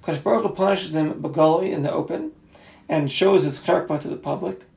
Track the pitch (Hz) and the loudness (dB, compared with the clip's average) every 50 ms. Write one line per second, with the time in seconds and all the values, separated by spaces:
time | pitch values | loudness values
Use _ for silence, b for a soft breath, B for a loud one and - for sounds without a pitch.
0 | - - 156 143 - - - 220 233 196 - - 185 196 202 190 190 160 156 156 | -4 -4 -6 -2 0 2 2 2 2 0 0 0 2 2 2 0 -2 -4 -2 0
1 | 156 151 - 120 120 - 139 165 156 156 160 170 190 190 - - 139 147 - - | 0 0 -2 -4 -8 -6 2 4 4 4 6 4 2 0 -2 -2 -2 -2 -2 -4
2 | - - - - 311 311 - _ B B B B B B B B B B 156 156 | -4 -4 -6 -8 -8 -10 -12 _ B B B B B B B B B B -2 0
3 | 147 135 - - 185 190 196 180 147 147 135 - - - - - - - 156 143 | 0 -2 0 2 4 6 6 6 4 2 -4 -6 -2 0 0 0 0 -2 -4 -4
4 | - - - - - - 143 - 180 180 190 - - _ _ | -4 -6 -10 -8 -6 -6 -6 -4 -4 -8 -8 -10 -14 _ _